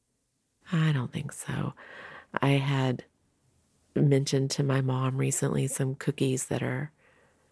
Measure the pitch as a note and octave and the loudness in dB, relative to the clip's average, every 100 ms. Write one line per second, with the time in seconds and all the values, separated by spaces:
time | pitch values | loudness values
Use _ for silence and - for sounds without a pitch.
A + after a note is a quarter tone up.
0 | _ _ _ _ _ _ - E3+ D#3 C#3+ | _ _ _ _ _ _ -4 2 4 2
1 | A#2+ - - - - - - - - - | -2 -6 -8 -10 -8 -4 -4 -6 -16 -18
2 | - - - - C#3 C#3 C#3 C#3 C3 B2 | -18 -18 -10 -2 2 4 2 2 2 0
3 | - _ _ _ _ _ _ _ _ - | -6 _ _ _ _ _ _ _ _ 2
4 | C#3+ C#3 C#3 C#3 C3+ - C#3 C3+ C3 B2+ | 6 6 4 0 0 0 0 2 0 0
5 | C3 C3 C3+ - C#3 C#3 C3+ - C3+ C3 | -2 0 -2 0 0 0 -2 -2 -4 -2
6 | - - C3+ C3 - B2 B2 B2+ D3+ - | -4 0 0 0 -2 -2 -2 -4 -6 -12
7 | _ _ _ _ _ | _ _ _ _ _